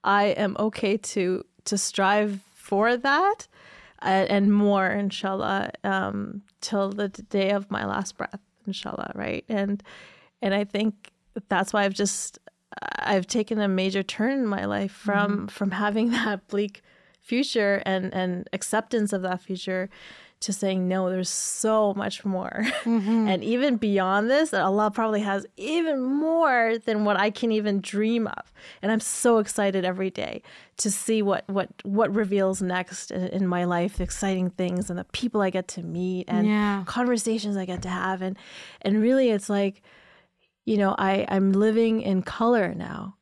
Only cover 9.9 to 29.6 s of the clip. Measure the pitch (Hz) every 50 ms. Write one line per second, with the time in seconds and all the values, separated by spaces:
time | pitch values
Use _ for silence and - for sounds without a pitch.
9.9 | - - - - - - _ _ _ _ - 196 196 202 208 202 - 202 214 220
10.9 | 208 _ _ - _ _ _ _ _ 220 - _ 202 180 190 - - 208 202 196
11.9 | 196 - 208 196 - - - - - - _ - _ _ _ _ - - - -
12.9 | - - - - 196 190 180 - - 240 214 - 226 214 208 196 190 185 185 190
13.9 | 185 196 190 196 - - 214 247 277 277 254 214 196 - 196 202 202 202 202 196
14.9 | - - - 208 202 202 208 202 202 202 202 202 - - 208 196 180 185 208 208
15.9 | 202 220 226 240 233 262 - 226 208 196 _ _ - 202 214 202 202 - _ _
16.9 | _ _ _ _ _ _ _ - 233 247 254 - - 233 208 202 202 196 - 196
17.9 | 190 190 185 185 - 190 185 180 180 180 - - - 190 - - - 220 220 -
18.9 | - 226 214 202 208 190 185 185 185 180 - - 190 180 - - 185 185 185 196
19.9 | - - - - - - - - _ _ - - 196 - - 190 190 190 185 180
20.9 | 185 190 190 180 185 185 185 - - - - - - - - 220 220 220 214 202
21.9 | 196 202 - 202 202 - - 202 190 180 190 - - - 220 247 277 605 - 233
22.9 | 233 226 190 208 226 226 220 208 190 180 - 214 233 247 269 294 254 214 - 208
23.9 | 202 196 185 185 190 202 214 233 262 294 320 302 - 196 165 190 196 208 214 214
24.9 | 202 - 226 220 214 208 214 202 196 196 196 - _ - 196 262 311 339 330 320
25.9 | 294 269 254 254 269 285 311 320 330 330 330 294 254 240 226 226 226 233 - -
26.9 | 220 208 208 208 208 185 202 214 208 - - 233 220 214 208 214 202 202 185 -
27.9 | - 202 214 220 233 233 220 - - - - _ _ - - - - - - 202
28.9 | 226 220 - - - - - 240 233 220 214 208 - -